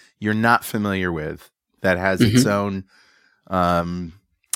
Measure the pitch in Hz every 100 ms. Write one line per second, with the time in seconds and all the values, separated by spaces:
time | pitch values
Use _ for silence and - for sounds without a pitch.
0 | _ - 104 107 117 120 - 110 104 95
1 | 92 80 78 82 - _ _ _ 95 87
2 | 95 95 117 123 113 101 101 95 95 _
3 | _ _ _ _ - 92 87 87 87 90
4 | 87 85 _ _ -